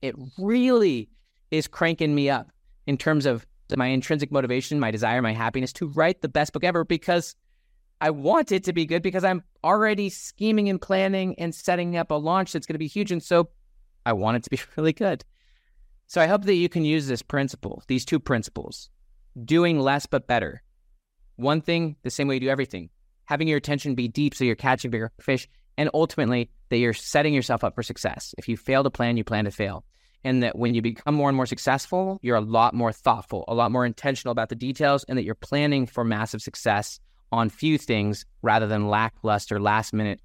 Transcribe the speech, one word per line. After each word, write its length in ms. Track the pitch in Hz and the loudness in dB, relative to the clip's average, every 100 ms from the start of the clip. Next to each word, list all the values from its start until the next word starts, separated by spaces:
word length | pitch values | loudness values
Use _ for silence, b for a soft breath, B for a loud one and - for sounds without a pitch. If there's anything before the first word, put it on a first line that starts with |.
it 140 | 135 - 131 - | -10 -8 -12 -6
really 720 | 196 240 247 240 202 123 107 _ _ _ - | 0 2 4 4 4 0 -6 _ _ _ -4
is 160 | 156 - | -4 -2
cranking 480 | - 165 165 156 147 | 0 0 0 0 2
me 140 | 139 | 2
up 220 | 139 - _ _ - - | 0 -4 _ _ -12 -4
in 100 | 139 | -2
terms 280 | - 156 139 | 2 2 2
of 200 | 117 - _ - 135 | -2 -4 _ -6 -2
my 120 | 127 | 0
intrinsic 440 | 131 - 156 139 | 0 0 -2 -2
motivation, 480 | 143 127 127 131 147 | -2 0 -2 -2 -2
my 120 | 117 | -2
desire, 300 | 110 113 120 | 0 0 0
my 120 | 120 | 0
happiness 400 | 110 113 131 127 | -2 -2 -2 -4
to 140 | - 160 | -6 -6
write 340 | 139 165 180 | 0 0 0
the 80 | 151 | -2
best 240 | 151 151 | -2 -2
book 100 | - | -2
ever, 200 | 180 170 | 0 0
because 520 | 156 170 - 175 170 - _ _ _ _ _ - | 0 -2 0 -2 -2 -12 _ _ _ _ _ -4
I 80 | 156 | -2
want 420 | 151 139 330 285 | 0 2 2 2
it 120 | 190 185 | 0 0
to 80 | |
be 120 | 170 160 | -2 0
good, 160 | 170 | 0
because 220 | 185 185 | 0 0
I'm 200 | 185 185 - _ | 0 0 -6 _
already 460 | 160 208 214 208 196 | 2 2 2 2 -2
scheming 600 | - - - 214 214 202 | -6 -14 -4 0 2 2
and 120 | 190 | 0
planning 540 | - 190 190 196 185 - | 0 0 2 0 -2 -4
and 160 | 170 156 | -6 -6
setting 400 | - 175 175 175 | -2 -2 0 -2
up 160 | 165 | -2
a 40 | 151 | -2
launch 360 | 151 185 190 | 0 0 0
that's 140 | 165 - | -4 -6
gonna 120 | 156 | -6
be 100 | 156 | -4
huge. 240 | 202 202 | -4 -2
And 120 | 175 | -4
so 260 | - 170 170 _ _ _ - _ - | 2 2 2 _ _ _ -20 _ -2
I 80 | |
want 240 | 107 107 117 | 0 0 0
it 60 | |
to 60 | - | -2
be 100 | 135 - | -6 -6
<laughs> 100 | - | -2
really 160 | 160 | 0
good. 300 | 156 196 131 - _ _ _ _ _ - _ - | 2 0 -2 -6 _ _ _ _ _ -20 _ -4
So 140 | 175 | 2
I 60 | 160 | 4
hope 160 | 202 | 4
that 100 | 196 | 4
you 160 | 185 170 | 2 2
can 160 | 170 151 | 2 2
use 220 | 160 139 | 2 0
this 140 | 120 | -4
principle, 600 | - 143 139 - - - - | -2 -2 -2 -4 -12 -10 -2
these 180 | 131 - | -2 0
two 140 | 156 | -2
principles, 680 | - 123 - - - - - _ _ - - - | 2 -2 -2 -10 -12 -14 -20 _ _ -20 -20 -10
doing 360 | 117 160 175 160 | 2 4 4 4
less 260 | 135 143 - | 2 0 0
but 220 | 135 - | -2 0
better. 340 | 120 82 - _ _ _ _ _ _ - - | 0 -2 -8 _ _ _ _ _ _ -20 -4
One 240 | 127 156 | 0 0
thing, 340 | 151 170 165 147 | 0 -2 -2 -6
the 80 | 123 | -8
same 160 | - 139 | -4 -2
way 80 | 131 | 0
you 60 | |
do 80 | 131 | 0
everything, 400 | 135 131 95 82 _ _ _ - | -2 -2 -8 -14 _ _ _ -6
having 220 | 147 160 | -2 0
your 100 | 147 | 0
attention 380 | - 143 147 127 | 0 -2 -2 -2
be 120 | 120 | -2
deep 280 | 113 147 - | 0 0 2
so 100 | 127 | 0
you're 100 | 110 | 2
catching 360 | 135 131 127 | 2 0 0
bigger 200 | 117 113 - | -4 -6 -8
fish, 280 | - 131 - _ _ - | -2 -2 -4 _ _ -4
and 120 | 151 | 0
ultimately 580 | 156 165 - 123 123 117 - - | 2 0 2 0 0 -2 -8 -2
that 80 | 120 | 2
you're 160 | 120 | 2
setting 400 | 110 - 147 151 | 0 0 2 2
yourself 300 | 143 - 117 | 2 0 0
up 120 | 110 - | -2 -4
for 80 | |
success. 520 | 113 - - - - - | -8 -6 -6 -6 -14 -10
If 100 | - | -6
you 80 | 113 | -4
fail 280 | - 135 | 0 2
to 60 | 139 | 2
plan, 280 | - 120 120 | 0 0 0
you 60 | |
plan 220 | 107 107 104 | -2 -2 -2
to 60 | |
fail. 320 | - 101 82 - _ _ _ | -2 -6 -6 -14 _ _ _
And 200 | 131 131 | -2 0
that 140 | 120 - | 0 0
when 160 | 120 | 0
you 80 | 120 | 0
become 340 | 113 110 - 147 | 0 -4 -2 2
more 140 | 143 | 2
and 60 | 135 | 2
more 100 | 127 | 0
successful, 720 | - - 135 - 180 190 190 | -2 0 0 0 -4 -2 -4
you're 160 | 120 117 | 0 0
a 40 | |
lot 320 | 107 113 120 | 2 4 4
more 180 | 120 117 | 2 -2
thoughtful, 540 | 107 - 113 - 101 - | 0 0 0 0 -6 -2
a 60 | |
lot 180 | 117 117 | 0 2
more 140 | 123 123 | 2 0
intentional 460 | 113 143 131 127 | -2 -4 -2 -2
about 180 | 120 113 | -2 -2
the 60 | 117 | -4
details, 480 | 127 131 147 139 - | -6 0 2 2 0
and 120 | 127 | -4
that 60 | |
you're 120 | 101 110 | -4 -6
planning 500 | - 143 147 139 123 | -4 0 2 2 0
for 180 | - | -2
massive 380 | 117 107 110 113 | -2 0 -2 -6
success 580 | - - 120 104 104 - - _ - | -10 -4 0 0 -2 -10 -20 _ -6
on 180 | 117 113 | -2 -2
few 280 | - 156 151 | 0 0 0
things 480 | - 110 104 104 - _ | 0 0 0 -2 -8 _
rather 260 | 113 110 107 | 2 2 2
than 200 | 107 104 | 0 0
lackluster 720 | 104 110 - 110 104 - 104 | 0 0 -2 -2 0 0 -2
last 340 | 104 107 110 | 2 2 0
minute 260 | 107 107 98 | -2 -2 -4